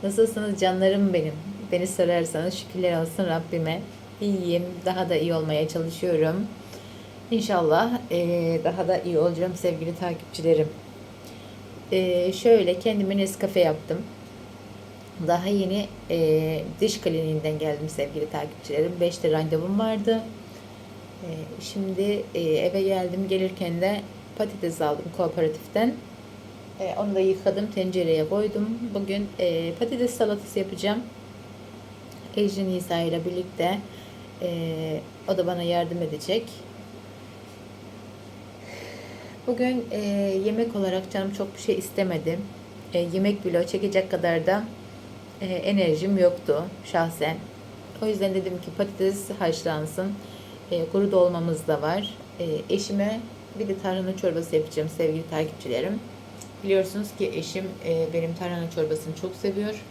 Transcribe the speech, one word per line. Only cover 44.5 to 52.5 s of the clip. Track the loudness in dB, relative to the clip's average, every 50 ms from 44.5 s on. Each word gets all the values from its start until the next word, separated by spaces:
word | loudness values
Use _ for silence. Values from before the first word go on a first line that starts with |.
| 2 2 0 -4 -10 -14 -14 -16 -16 -16 -16 -16 -16 -16 -16 -16 -12 -8
e, | -6
enerjim | -4 -4 0 0 2 4 6 6 6 4 4 4 2 6 8
yoktu | 8 6 6 4 2 2 2 2 2 -4 -8 -12 -14 0
şahsen. | 2 2 2 2 0 0 0 0 0 -2 -8 -12 -14 -16 -16 -16 -16 -16 -16 -14 -8 -4 -2
O |
yüzden | 0 0 2 2 2 2
dedim | 2 0 0 -4
ki | -6 -8 -8 -2 -2
patates | -2 -2 0 2 2 2 2 0 -4 -8 -4 0
haşlansın. | 0 0 0 2 0 -2 0 0 -2 -4 -2 -2 -2 -2 -4 -6 -8 -14 -14 -16 -16 -16 -16 -16 -6 -2
E, | 0 0 0 2
kuru | 2 2 2 6
dolmamız | 6 8 6 6 6 2 0 0 0 0 2 0
da | 0 2
var. | 2 2 0 0 -2 -4 -8 -10 -16 -16 -8 -6
E, | -4 -2